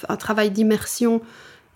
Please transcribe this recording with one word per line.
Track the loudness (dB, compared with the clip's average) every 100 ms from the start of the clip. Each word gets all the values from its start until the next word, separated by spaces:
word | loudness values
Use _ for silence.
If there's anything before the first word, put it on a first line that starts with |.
| -6
un | -6
travail | -2 0 0
d'immersion | 2 2 2 -2 0 2 0 -4 -20 -20 -20 _